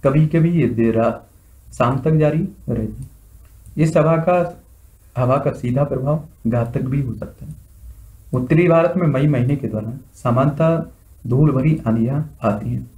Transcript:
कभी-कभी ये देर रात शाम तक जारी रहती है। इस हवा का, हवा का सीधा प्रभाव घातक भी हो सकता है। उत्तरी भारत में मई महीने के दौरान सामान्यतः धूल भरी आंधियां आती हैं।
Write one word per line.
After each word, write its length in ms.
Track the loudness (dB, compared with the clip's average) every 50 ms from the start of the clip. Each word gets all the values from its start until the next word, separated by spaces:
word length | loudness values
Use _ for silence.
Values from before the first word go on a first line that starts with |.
| 0
कभी-कभी 480 | 2 2 2 2 2 2 2 2 2
ये 160 | 2 2 0
देर 280 | 0 0 0 0 2 2
रात 320 | 2 0 0 -2 -4 -14 _ _ -20 _ -20 -20 -20 -20 -20 -4
शाम 260 | -2 -2 0 0 -2
तक 120 | 0 0
जारी 380 | 2 2 2 2 0 -2 -4 -6 -8 -14 -8 -6
रहती 340 | -6 -4 -6 -8 -8 -12 -16
है। 60 | -16 -18 -20 -20 -20 -20 -20 -20 -20 -20 -20 -20 -14 -2
इस 200 | 0 0 2 2
हवा 200 | 2 2 4 2
का, 460 | 2 2 2 2 2 0 -2 -6 -14 -20 _ -20 _ -20 -20 -20 _ _ -12 _
हवा 200 | -2 0 2 2
का 140 | 2 0 -2
सीधा 320 | -4 -4 -6 -2 0 0 0
प्रभाव 420 | -2 -2 -4 -2 -2 -2 -2 -4 -10 -20 _ -4
घातक 340 | -2 0 0 -2 -2 -4 -4
भी 200 | -4 -2 -2 -2
हो 120 | -4 -4 -6
सकता 320 | -10 -10 -14 -14 -18 -16
है। 100 | -16 -16 -18 -20 -20 -20 -20 -20 -20 -20 -20 -20 -20 -20 -20 -12 -6 -4
उत्तरी 340 | -4 0 2 2 4 4
भारत 260 | 4 4 4 4 2 0
में 100 | 0 0
मई 200 | 0 2 2 2
महीने 280 | 2 2 2 0 0 0
के 120 | -2 -4
दौरान 320 | -6 -6 -6 -6 -8 -10 -12 -16 -20 _
सामान्यतः 720 | -6 -2 0 0 2 2 0 2 2 2 2 2 0 -4 -8 -12 _ _ _ -20 -14 -6
धूल 240 | -2 2 4 4 4
भरी 300 | 4 2 2 2 0 0 0
आंधियां 360 | -2 0 0 0 0 0 -2 -4 -6 -10 -4 -2
आती 260 | -2 -2 -2 -4 -6
हैं। 220 | -6 -6 -8 -10 -18